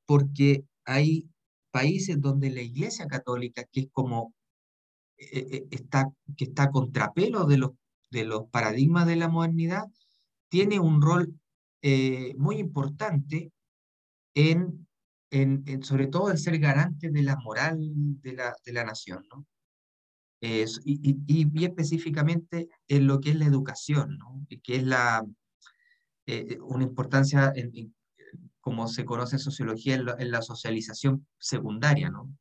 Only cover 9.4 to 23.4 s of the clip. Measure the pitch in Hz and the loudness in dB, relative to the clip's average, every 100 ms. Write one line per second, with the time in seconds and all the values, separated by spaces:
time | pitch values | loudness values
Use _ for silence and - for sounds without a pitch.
9.4 | 165 165 165 190 220 _ _ _ _ _ | 0 0 0 -2 -6 _ _ _ _ _
10.4 | - 175 202 202 160 151 151 180 170 - | -2 2 2 4 4 6 6 4 2 -4
11.4 | _ _ _ _ 143 135 131 131 127 135 | _ _ _ _ 2 2 2 -2 -6 -2
12.4 | 160 214 170 196 147 - 214 147 143 160 | 0 0 -4 -4 -4 -4 -2 -2 -2 -6
13.4 | 175 _ _ _ _ _ _ _ _ 147 | -8 _ _ _ _ _ _ _ _ 2
14.4 | 156 165 180 - - _ _ _ _ 139 | 4 4 0 -6 -14 _ _ _ _ 2
15.4 | 135 139 139 135 - 135 135 170 202 165 | 2 2 -2 -8 -2 0 2 0 0 0
16.4 | 170 160 143 143 180 - 165 147 139 139 | 0 2 2 4 2 -2 -2 0 2 0
17.4 | 113 113 156 160 156 147 147 135 131 127 | -4 -2 -2 -2 -4 -2 -2 -4 -8 -8
18.4 | 120 120 123 120 110 107 98 92 98 139 | -8 -8 -10 -6 -6 -8 -10 -14 -14 -20
19.4 | 147 _ _ _ _ _ _ _ _ _ | -20 _ _ _ _ _ _ _ _ _
20.4 | 113 110 110 113 143 147 139 139 - 160 | -4 -2 -2 -4 -4 0 2 0 2 4
21.4 | 147 156 180 175 151 165 160 147 151 170 | 4 2 -2 -2 -2 -2 -2 0 2 2
22.4 | - 170 170 _ - 139 135 135 147 151 | -2 -8 -8 _ 0 4 4 4 2 2